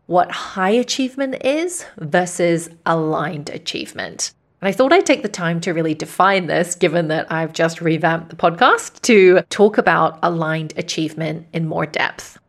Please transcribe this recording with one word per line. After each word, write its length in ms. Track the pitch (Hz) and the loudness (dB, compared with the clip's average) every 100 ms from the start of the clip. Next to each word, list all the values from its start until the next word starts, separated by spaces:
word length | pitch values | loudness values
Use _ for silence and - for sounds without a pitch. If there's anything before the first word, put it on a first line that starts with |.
what 260 | - 175 175 | -2 0 0
high 380 | - - 190 185 | -4 -10 -2 2
achievement 800 | 240 240 - 254 262 269 - 254 | 2 0 -2 -4 -4 -6 -4 -2
is 400 | 311 349 - - - | -2 -4 -8 -14 -14
versus 720 | 156 180 180 - 175 165 170 - | -2 0 0 0 0 0 -4 -6
aligned 640 | 170 165 156 165 170 156 - | -2 0 0 -2 -4 -8 -10
achievement. 840 | - - - - - 95 - - - _ _ | -12 -10 -8 -8 -10 -10 -8 -10 -10 _ _
And 80 | 190 | -2
I 40 | |
thought 200 | 190 262 | 2 4
I'd 140 | 359 349 | 4 4
take 160 | 277 | 0
the 80 | 208 | -2
time 320 | - 170 170 | -4 -4 -2
to 100 | 185 | -2
really 220 | 165 160 | -2 -2
define 500 | 151 170 - 185 196 | -4 -4 2 4 2
this, 300 | 160 156 175 | 0 -2 -2
given 340 | - 175 170 156 | 0 0 2 -2
that 240 | 160 - | -4 -4
I've 220 | 160 160 | -4 -4
just 260 | - 165 165 | -2 -2 0
revamped 480 | 170 160 165 165 - | -2 0 0 0 -6
the 80 | 165 | -2
podcast, 640 | 175 170 269 466 - - | 0 4 2 2 -2 -4
to 400 | - 214 185 180 - | 4 6 8 6 2
talk 300 | - 208 214 | 2 2 4
about 400 | 196 165 160 160 | 2 2 0 0
aligned 520 | 175 170 156 160 156 185 | -2 -2 -2 -4 -6 -8
achievement 680 | 170 - 156 160 156 165 - | -8 -6 -6 -6 -8 -8 -8
in 120 | 165 160 | -6 -4
more 200 | 170 156 | -4 -4
depth. 520 | - - - - - | -2 -4 -6 -20 -20